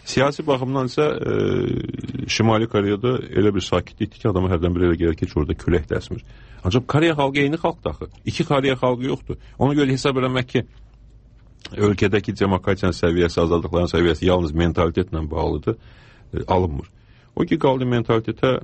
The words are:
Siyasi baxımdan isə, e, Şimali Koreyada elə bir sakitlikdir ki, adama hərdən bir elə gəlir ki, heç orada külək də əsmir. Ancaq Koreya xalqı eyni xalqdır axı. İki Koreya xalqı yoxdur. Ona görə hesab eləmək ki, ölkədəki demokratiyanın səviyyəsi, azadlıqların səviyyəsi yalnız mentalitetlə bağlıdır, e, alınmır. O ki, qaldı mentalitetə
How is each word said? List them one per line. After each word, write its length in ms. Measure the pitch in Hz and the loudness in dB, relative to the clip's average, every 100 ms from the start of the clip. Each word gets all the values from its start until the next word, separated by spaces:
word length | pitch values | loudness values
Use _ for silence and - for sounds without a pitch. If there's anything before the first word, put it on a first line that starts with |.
Siyasi 400 | - - 139 143 156 | -4 0 0 0 -2
baxımdan 420 | 131 127 135 127 | 0 0 -2 -2
isə, 140 | 135 151 | 0 0
e, 1200 | - - 104 98 95 95 - - - - - - | 0 -2 0 0 0 0 -2 -4 -8 -10 -8 -6
Şimali 400 | - 113 110 113 | 2 4 4 2
Koreyada 480 | 104 101 101 123 127 - | 0 0 0 0 -2 -2
elə 220 | - 104 98 | 2 2 2
bir 80 | |
sakitlikdir 560 | - 90 - - 104 - | 0 -2 -2 -6 -8 -2
ki, 100 | 113 | -2
adama 200 | 92 92 | 0 0
hərdən 240 | 87 87 87 | 2 0 2
bir 140 | 90 | 2
elə 80 | 85 | 4
gəlir 160 | 85 82 | 0 0
ki, 120 | - | -2
heç 100 | - | -2
orada 160 | 73 80 | -2 -2
külək 300 | - 85 - | 0 0 0
də 100 | 53 | -6
əsmir. 240 | - - - - - - 92 | -6 -12 -12 -20 -20 -6 0
Ancaq 220 | 123 123 | 0 0
Koreya 240 | 143 165 147 | 2 2 2
xalqı 300 | 139 139 143 | 0 2 0
eyni 140 | 165 | 0
xalqdır 280 | 165 165 - | -4 -4 -8
axı. 160 | 76 - - - | -8 -12 -8 -8
İki 180 | - 165 | -4 0
Koreya 300 | 139 135 127 | 2 2 0
xalqı 320 | 127 123 131 | 0 0 -4
yoxdur. 300 | 139 - - - - | -6 -8 -12 -12 -2
Ona 180 | 127 147 | 0 2
görə 180 | 139 131 | 2 2
hesab 240 | 147 131 | 0 0
eləmək 300 | 127 127 123 | 0 -2 -2
ki, 140 | 131 120 - - - - - - - - - - 98 104 | -2 -4 -14 -20 -20 -20 -20 -20 -20 -20 -20 -14 -2 0
ölkədəki 480 | 98 101 101 98 98 | 2 2 0 -2 -2
demokratiyanın 580 | 98 92 101 95 92 85 | 0 0 0 0 0 0
səviyyəsi, 420 | 87 87 85 87 | 0 2 2 2
azadlıqların 500 | 85 85 82 87 87 | 2 2 0 -2 0
səviyyəsi 340 | 80 85 78 90 | 2 2 2 2
yalnız 240 | 90 82 | 2 0
mentalitetlə 720 | 80 87 82 85 90 90 80 78 | 0 0 2 0 0 -4 -6 -6
bağlıdır, 460 | 78 78 78 98 117 - - - - - | -4 -2 -2 -4 -6 -10 -20 -20 -20 -12
e, 100 | - - | -10 0
alınmır. 440 | 92 90 69 - - - - _ - | 2 2 -4 -10 -20 -20 -20 _ -4
O 100 | 170 | -2
ki, 140 | 165 | 2
qaldı 280 | 143 131 127 | 2 2 0
mentalitetə 640 | 120 117 113 110 113 131 127 | 0 2 0 0 -2 0 0